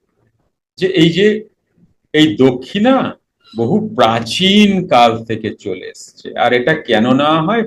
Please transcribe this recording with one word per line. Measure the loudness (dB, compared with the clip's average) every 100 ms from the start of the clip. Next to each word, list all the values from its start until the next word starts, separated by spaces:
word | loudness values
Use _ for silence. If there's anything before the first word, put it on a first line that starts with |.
| _ _ _ _ _ _ _ -6
যে | -4
এই | 2 2
যে | 2 0 0 -6 _ _ _ _ _ _
এই | 0 2 2
দক্ষিণা | 2 0 -6 -2 0 0 -2 -8 _ _ _ -6
বহু | -2 -2 -4 0
প্রাচীন | 0 0 -4 -2 2 4 2 0 0
কাল | 4 4 2 -6
থেকে | -8 -8 -10
চলে | -10 -10 -12
এসছে, | -18 -20 _ -14 -4
আর | 0
এটা | 0 0
কেন | -4 -2 0 2
নেওয়া | 2 0 0
হয়? | 0 -2